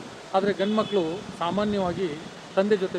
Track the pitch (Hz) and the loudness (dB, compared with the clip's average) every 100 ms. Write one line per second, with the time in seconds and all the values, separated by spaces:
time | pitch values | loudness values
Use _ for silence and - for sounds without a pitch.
0 | - - - 196 196 190 196 214 208 202 | -14 -16 -2 2 2 2 2 2 2 2
1 | 160 185 202 - 170 190 214 202 180 175 | 0 -2 -8 -4 -2 0 0 0 0 0
2 | 180 151 180 - - - 202 208 185 | -2 -4 -10 -14 -4 2 4 4 2